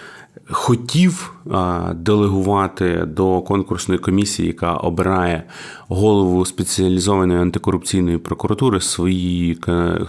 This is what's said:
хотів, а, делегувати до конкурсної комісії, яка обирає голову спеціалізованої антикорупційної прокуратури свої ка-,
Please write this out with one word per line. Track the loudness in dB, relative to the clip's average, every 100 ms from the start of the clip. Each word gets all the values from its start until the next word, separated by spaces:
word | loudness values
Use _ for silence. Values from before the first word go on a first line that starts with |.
| -20 -20 -20 -20 -8
хотів, | -4 0 0 0 2 2 2 -10 -16 -6
а, | -2 0 -2 -4 -4
делегувати | 2 4 4 2 2 2 0 0 0 0 -2
до | 0 2 2
конкурсної | 0 -2 -2 -4 -2 -2
комісії, | 2 2 0 -2 -4
яка | -2 -4
обирає | -2 -2 0 0 0 0 -2 -6 -16 -18 -18 -6
голову | 0 4 4 4 2 0
спеціалізованої | -2 -4 0 2 2 2 2 2 2
антикорупційної | 2 0 -2 -2 0 0 0 0
прокуратури | -4 -6 -2 0 2 0
свої | -2 -2 0 0 0 0 0 -2
ка-, | 0 0 0 -2